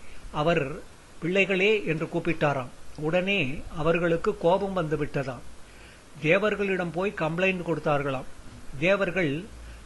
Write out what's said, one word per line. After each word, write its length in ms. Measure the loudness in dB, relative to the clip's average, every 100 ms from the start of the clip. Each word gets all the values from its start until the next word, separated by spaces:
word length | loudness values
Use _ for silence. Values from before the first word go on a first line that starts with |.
| -10 -10 -6
அவர் 500 | 0 2 4 2 -4 -12 -16 -20 -6
"பிள்ளைகளே" 640 | 0 2 4 4 4 4
என்று 220 | 2 -2 -2
கூப்பிட்டாராம். 640 | -2 0 2 2 0 -4 -10 -12 -6
உடனே 640 | 0 2 2 0 0 -2 -6 -2
அவர்களுக்கு 640 | 2 4 4 2 2 2
கோபம் 340 | 4 4 2
வந்து 320 | -2 0 0
விட்டதாம். 380 | -2 -2 -4 -6 -10 -14 -16 -18 -20 -20 -20 -2
தேவர்களிடம் 720 | 4 4 4 0 0 0 -2
போய் 220 | -2 -2 0
கம்ப்ளைண்ட் 440 | -2 2 2 2
கொடுத்தார்களாம். 640 | 0 0 2 2 2 -4 -6 -10 -12 -14 -10 0
தேவர்கள், 640 | 2 4 2 2 0 0 -6 -12 -16 -16